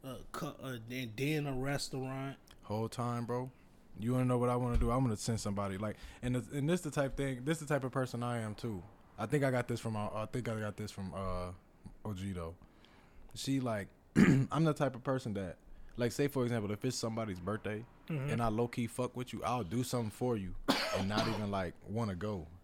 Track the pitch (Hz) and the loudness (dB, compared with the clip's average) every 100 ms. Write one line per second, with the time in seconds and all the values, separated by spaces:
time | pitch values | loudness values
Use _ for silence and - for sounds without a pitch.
0 | 135 120 - - 147 143 131 120 113 127 | -10 -10 -10 -8 -8 -6 -8 -8 -6 -6
1 | 123 107 139 156 143 127 135 143 - 135 | -6 -2 0 2 0 0 0 0 -2 -4
2 | 131 131 135 135 - - - 104 113 - | -4 -4 -6 -8 -16 -20 -4 -2 0 -2
3 | 120 120 117 123 127 - - - - - | 0 0 0 -2 -4 -10 -20 -20 -18 -4
4 | 113 127 127 123 123 123 123 117 120 123 | 2 4 4 6 4 4 4 4 6 4
5 | 131 107 - 113 107 101 101 95 107 - | 4 2 0 0 0 0 0 0 -2 -4
6 | - - 123 123 123 143 143 175 156 147 | -12 -6 -2 -2 -2 0 2 2 2 0
7 | 135 - 139 123 131 165 143 143 127 135 | 0 0 -2 -2 -2 -2 2 0 2 0
8 | 127 120 120 120 110 104 120 98 87 - | 0 0 0 0 -2 -4 -4 -4 -8 -18
9 | - - 107 151 135 127 120 117 117 110 | -20 -6 0 4 4 2 2 -2 -2 -2
10 | 104 107 107 127 117 110 107 101 107 - | -2 -2 -4 -4 -2 -2 -4 -4 -8 -6
11 | 95 95 95 90 90 87 - - - - | -6 -4 -2 -2 -2 -8 -16 -20 -18 -10
12 | 110 95 98 90 82 85 - - - - | -6 -4 -4 -4 -6 -8 -18 -20 -20 -20
13 | - - - - - 135 123 107 98 - | -20 -18 -14 -6 0 0 0 -2 -4 -12
14 | - - 180 135 131 147 160 147 139 117 | 0 8 8 8 6 4 4 4 0 0
15 | 143 131 120 101 92 - - - - - | -2 -2 0 -4 -4 -8 -16 -16 -12 0
16 | 120 - 143 135 120 117 101 104 131 120 | 0 2 0 2 2 2 0 0 -2 -2
17 | 113 113 110 90 87 107 98 107 117 - | -2 -2 -4 -4 -2 -2 -2 -6 -8 -16
18 | - 156 135 113 117 107 120 - 117 - | -6 -2 0 2 2 2 0 0 -2 -2
19 | 123 123 127 110 - 123 90 117 123 123 | -4 -4 -6 -4 -2 0 0 -2 0 0
20 | 110 - 127 113 92 - - - - 104 | -2 0 0 0 -2 -4 0 2 2 0
21 | 95 107 113 104 104 98 90 - - 104 | 2 2 2 0 0 0 -2 -6 -6 -2
22 | 113 90 104 101 78 85 | -2 -2 -4 -4 -8 -14